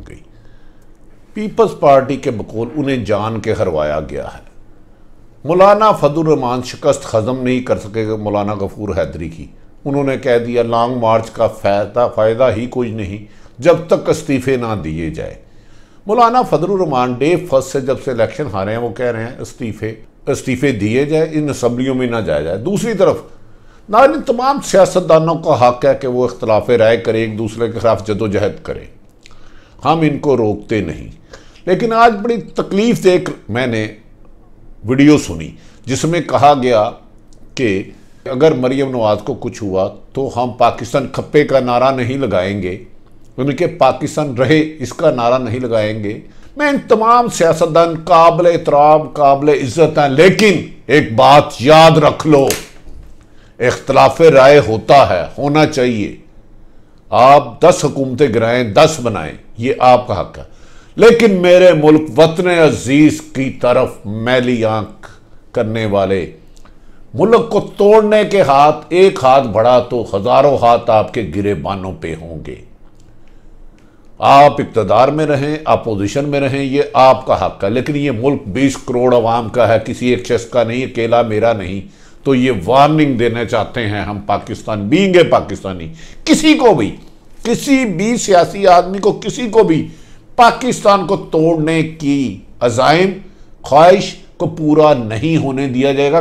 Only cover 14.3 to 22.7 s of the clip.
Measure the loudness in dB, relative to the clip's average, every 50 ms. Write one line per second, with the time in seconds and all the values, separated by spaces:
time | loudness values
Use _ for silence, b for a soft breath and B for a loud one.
14.3 | -4 -2 -2 -2 -2 -2 -2 -4 -6 -6 -6 -8 -8 -8 -8 -8 -8 -10 -12 -12
15.3 | -14 -18 -20 b b b b b b b b b b b b -2 0 2 2 2
16.3 | 2 0 0 0 -2 -2 -2 -2 -2 -2 -2 -2 -2 -2 -2 -2 -2 -2 -2 0
17.3 | 0 -2 -2 -2 -2 -2 -2 -2 -4 -4 -4 -4 -6 -6 -6 -6 -4 -2 -2 -4
18.3 | -4 -8 -10 -8 -6 -6 -6 -6 -6 -6 -6 -8 -6 -6 -6 -6 -4 -6 -8 -10
19.3 | -12 -14 -16 -16 -14 -12 -10 -10 -10 -8 -10 -10 -10 -12 -18 -20 _ _ -6 -6
20.3 | -6 -4 -4 -6 -4 -2 -2 -2 -2 -2 -2 -2 0 0 0 0 0 -2 -2 -2
21.3 | -2 -4 -4 -4 -4 -2 -2 -2 -2 -2 -4 -4 -2 -2 -4 -4 -4 -4 -4 -2
22.3 | -4 -4 -4 -4 -6 -6 -6 -4